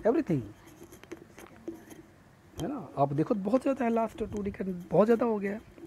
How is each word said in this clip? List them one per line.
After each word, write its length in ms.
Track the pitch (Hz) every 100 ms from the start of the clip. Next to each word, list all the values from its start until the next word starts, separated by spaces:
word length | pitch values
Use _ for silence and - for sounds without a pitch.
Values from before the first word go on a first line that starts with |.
| 208
Everything, 360 | 302 262 151 101 - - - - - - - - - - - - - - - - - - - - -
है 120 | 165
ना, 200 | 277 151 -
आप 140 | 139
देखो 220 | 143 156
तो 60 | 226
बहुत 220 | 196 254
ज़्यादा 220 | 277 262
है, 60 | 233
last 340 | 226 226 -
two 180 | 214 214
डिकेड 320 | 196 - 196 180 180
बहुत 160 | 165 214
ज़्यादा 200 | 226 240
हो 120 | 214
गया 140 | 196
है। 80 | 214 - -